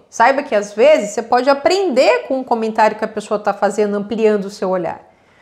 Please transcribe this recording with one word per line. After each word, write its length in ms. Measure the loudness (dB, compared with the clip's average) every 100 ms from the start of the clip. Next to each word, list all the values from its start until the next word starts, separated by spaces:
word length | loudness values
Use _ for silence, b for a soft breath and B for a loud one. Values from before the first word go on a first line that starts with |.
| _
Saiba 360 | 0 2 2
que 100 | 0
às 180 | -2 -2
vezes 380 | 4 4 4 0
você 140 | -6
pode 260 | -2 0 2
aprender 800 | 2 2 2 0 2 2 2 -2
com 100 | -6
o 60 |
comentário 520 | -2 -4 -2 2 0 0
que 80 |
a 40 | -8
pessoa 320 | -8 -6 -4
tá 120 | -2
fazendo, 440 | -2 -2 0 -2 -2
ampliando 480 | -4 0 2 2
o 60 | -4
seu 200 | -6 -4
olhar, 300 | -4 -4 -10 -16 b b b